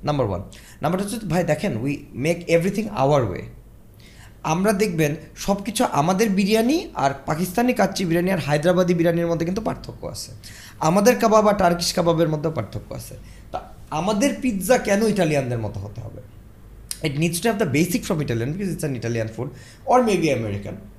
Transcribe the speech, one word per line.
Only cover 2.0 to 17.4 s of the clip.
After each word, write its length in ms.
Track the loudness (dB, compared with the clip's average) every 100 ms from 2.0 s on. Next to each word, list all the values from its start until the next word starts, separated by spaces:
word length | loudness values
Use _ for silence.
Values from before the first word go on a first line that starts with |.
| -8 -4 -2
make 140 | -2 2 2
everything 300 | 2 -2 -4 0
our 200 | 2 4 2
way। 120 | -4 -10 -16 -20 -20 -20 -20 -20 -20 -20 -10
আমরা 300 | -4 0 2
দেখবেন, 400 | 2 0 2 0 0 -10 -10
সব 280 | -2 -2
কিছু, 200 | -2 -2
আমাদের 440 | 0 2 2 2 2
বিরিয়ানি 580 | 2 2 4 4 0 -2
আর 160 | -2 -2 -2 -4
পাকিস্তানি 460 | -2 -2 0 0
কাচ্চি 300 | 2 0 0
বিরিয়ানি 260 | 0 2 2
আর 80 | 0
হায়দ্রাবাদি 560 | 0 2 2 2 4
বিরিয়ানির 320 | 4 2 2 0
মধ্যে 180 | -2
কিন্তু 180 | -2 -4
পার্থক্য 440 | -4 -8 -10 -12 -10
আছে, 260 | -10 -12 -14 -18 -18 -18 -2
আমাদের 340 | 2 6 6 4
কাবাব 300 | 6 6 6
আর 60 |
টার্কিশ 380 | 4 4 2 0
কাবাবের 360 | 0 2 4 2
মধ্যে 220 | 2 -2
পার্থক্য 440 | -4 -6 -10 -12
আছে। 200 | -14 -14 -16 -18 -20 -12
তা 60 | -10 -10 -18 -8
আমাদের 400 | -4 0 2 2 2
পিৎজা 360 | -2 -2 4 4
কেন 220 | 4 2 4
ইটালিয়ানদের 440 | 2 2 2 0 -4
মতো 200 | -4 -8
হতে 200 | -10 -12
হবে? 200 | -12 -14 -18 -20 -20 -20 -20 -20 -14 -8 -6
It 60 | 0
needs 160 | 0 0